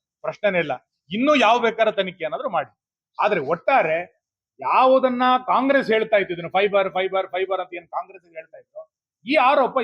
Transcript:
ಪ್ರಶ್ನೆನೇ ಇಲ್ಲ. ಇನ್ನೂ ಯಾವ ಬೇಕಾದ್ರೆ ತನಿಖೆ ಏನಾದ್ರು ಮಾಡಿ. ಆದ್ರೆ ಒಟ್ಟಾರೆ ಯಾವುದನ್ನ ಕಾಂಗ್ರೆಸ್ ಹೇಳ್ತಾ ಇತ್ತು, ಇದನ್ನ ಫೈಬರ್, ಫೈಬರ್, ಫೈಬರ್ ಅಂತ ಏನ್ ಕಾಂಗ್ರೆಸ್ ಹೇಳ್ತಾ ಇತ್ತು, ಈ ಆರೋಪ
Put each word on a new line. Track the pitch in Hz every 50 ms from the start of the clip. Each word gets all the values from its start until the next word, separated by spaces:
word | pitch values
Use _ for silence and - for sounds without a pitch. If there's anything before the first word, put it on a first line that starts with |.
| _ _ _ _
ಪ್ರಶ್ನೆನೇ | - 156 151 - 208 202 185 175
ಇಲ್ಲ. | 156 143 127 - _ _ _ _ _ -
ಇನ್ನೂ | 180 220 262 302 302
ಯಾವ | 262 220 214 240 240
ಬೇಕಾದ್ರೆ | 233 220 226 220 220 214
ತನಿಖೆ | 214 202 190 185 175 - 160
ಏನಾದ್ರು | 151 160 214 277 254
ಮಾಡಿ. | 180 156 135 - _ _ _ _ _ _ _ _ _ -
ಆದ್ರೆ | 180 208 208 170
ಒಟ್ಟಾರೆ | 135 139 175 170 - - - - 175 156 160 170 180 - _ _ _ _ _ _ _ _ _ -
ಯಾವುದನ್ನ | - 135 170 220 254 262 262 262 254 254 247 247 254 254 254 247 254
ಕಾಂಗ್ರೆಸ್ | - 180 226 262 269 277 269 185 208
ಹೇಳ್ತಾ | 220 220 220 220 220
ಇತ್ತು, | 202 185 185 175
ಇದನ್ನ | 170 170 156
ಫೈಬರ್, | - 190 208 202 196 196 190 185
ಫೈಬರ್, | 156 185 190 190 190 190 185
ಫೈಬರ್ | 185 175 185 190 185 185 180
ಅಂತ | 180 180 175
ಏನ್ | 175 175 -
ಕಾಂಗ್ರೆಸ್ | - 165 180 185 190 180 170
ಹೇಳ್ತಾ | 170 165 160 160 _ 151 135
ಇತ್ತು, | - _ - - - _ _ _ _ _ _ _ -
ಈ | 226 294
ಆರೋಪ | 302 247 262 294 285 254 196 180 262